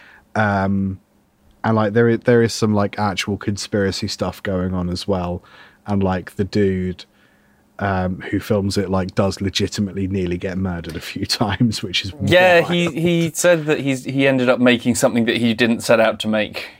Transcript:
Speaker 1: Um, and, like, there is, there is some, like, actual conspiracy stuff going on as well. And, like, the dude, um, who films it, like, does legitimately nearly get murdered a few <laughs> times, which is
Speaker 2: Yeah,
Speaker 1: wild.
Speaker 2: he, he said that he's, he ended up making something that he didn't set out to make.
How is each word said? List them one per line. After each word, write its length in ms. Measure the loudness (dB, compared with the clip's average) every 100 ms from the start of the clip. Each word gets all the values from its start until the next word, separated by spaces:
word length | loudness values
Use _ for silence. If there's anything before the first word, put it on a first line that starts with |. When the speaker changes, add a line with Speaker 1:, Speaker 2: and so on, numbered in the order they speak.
| -20 -20 _
Speaker 1:
Um, 680 | -2 0 0 0 0 -2 -6 _ _ _ _ _ _
and, 120 | 0 2
like, 180 | 2
there 140 | 4 4
is, 100 | 2
there 220 | 4 4
is 100 | 4
some, 220 | 2 2
like, 240 | 2 0 0
actual 400 | -2 -2 -4 -4
conspiracy 680 | -4 -6 -2 0 0 -2 -6
stuff 360 | -4 -6 -6
going 320 | -4 -2 -2
on 160 | -2 -2
as 180 | -4 -4
well. 340 | -2 -4 -6 -12 -20 -20 _ -4
And, 160 | 0
like, 340 | 0 -2 -4 -6
the 80 |
dude, 640 | -2 0 2 0 -4 -6 -14 _ _ _ _ _ _ -6
um, 420 | -2 0 -2 -4 -6
who 80 | -4
films 380 | -2 0 0 -2
it, 140 | 0
like, 240 | -2 -2
does 260 | -2 -2 -2
legitimately 680 | -4 -2 -2 -2 -4 -4 -4
nearly 280 | -2 -2 -4
get 220 | -4 -4
murdered 360 | -4 -4 -8
a 60 | -12
few 240 | -10 -8 -6
<laughs> 0 |
times, 560 | -4 -2 0 0 -2
which 220 | -6 -6
is 80 | -6 -4
Speaker 2:
Yeah, 380 | 2 4 6 4
Speaker 1:
wild. 100 | 4
Speaker 2:
he, 140 | 0 0
he 400 | 0 0 2 0
said 300 | 2 2 4
that 160 | 2 0
he's, 240 | 0 -2
he 240 | -2 0 2
ended 220 | 4 2
up 100 | 4
making 360 | 4 4 2 2
something 280 | 2 2
that 140 | 2 2
he 160 | 0
didn't 260 | 2 0 0
set 200 | 2 4
out 200 | 4 0
to 80 | -2
make. 400 | -2 -2 -6 -14